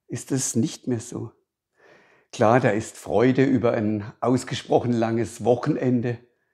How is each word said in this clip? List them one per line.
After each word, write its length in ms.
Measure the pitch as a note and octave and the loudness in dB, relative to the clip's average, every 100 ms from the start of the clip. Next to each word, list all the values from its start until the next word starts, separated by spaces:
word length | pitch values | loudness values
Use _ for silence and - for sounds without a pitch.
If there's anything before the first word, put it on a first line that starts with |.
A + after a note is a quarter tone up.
| - | -12
ist 240 | B2 - | -12 -4
es 240 | C3+ - A#2 | -4 -2 -2
nicht 320 | A2+ - - | -2 -4 -6
mehr 120 | A#2 | -6
so. 320 | - A2+ A2+ _ _ _ _ _ _ _ _ _ _ | -6 -12 -12 _ _ _ _ _ _ _ _ _ _
Klar, 280 | - A2 B2 | 2 4 6
da 120 | B2 | 4
ist 260 | G#2 - - | 0 -4 -10
Freude 480 | - G2+ B2+ C3 C3+ | -2 2 4 4 2
über 280 | C3 A#2 | 2 2
ein 380 | A#2+ G#2+ G#2+ G#2+ - | 0 0 -2 -6 -4
ausgesprochen 720 | B2 B2+ - C3 - C#3 A#2+ | 0 0 -2 -8 0 0 2
langes 540 | A#2+ A2+ A2+ A2 - A2 | -2 0 -2 -4 -4 0
Wochenende. 720 | B2 D3 - C3 B2 A#2+ A#2+ _ _ _ | 0 0 0 2 0 0 -6 _ _ _